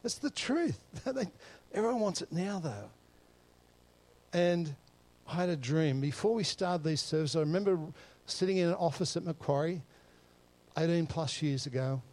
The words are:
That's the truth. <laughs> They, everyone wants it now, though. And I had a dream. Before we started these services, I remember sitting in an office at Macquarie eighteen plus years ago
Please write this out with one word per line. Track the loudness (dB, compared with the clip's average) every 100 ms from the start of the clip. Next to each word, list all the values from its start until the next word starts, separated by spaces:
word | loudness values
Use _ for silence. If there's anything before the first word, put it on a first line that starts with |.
That's | -6
the | -4 -6
truth. | -4 -2 0 0 -2 -10 -8
<laughs> |
They, | -6 -4 -6 -8 -20 -20 _
everyone | 0 0 2
wants | 0 0
it | -4
now, | -2 -2 -2
though. | -4 -6 -12 -18 _ _ _ _ _ _ _ _ _ _ _ -20 _
And | 2 4 2 -2 -8 -16 -20 -20 -20 -6
I |
had | -2 0
a | 0
dream. | 0 2 4 2
Before | 0 0 0
we | 2
started | 0 0 0 0
these | 0 0
services, | 0 0 2 2
I |
remember | 2 2 2 2 -2 -12 -20 -20 -10
sitting | -2 2 4
in | 2
an |
office | 2 0 0 -2 -2
at |
Macquarie | -4 -4 0 0 0 -4 -10 -20 -20 -20 -20 -20 -20 _ -10 -2
eighteen | 2 2 0
plus | -2 -4 -2
years | -2 -2 -2
ago | -2 -2 -4 -6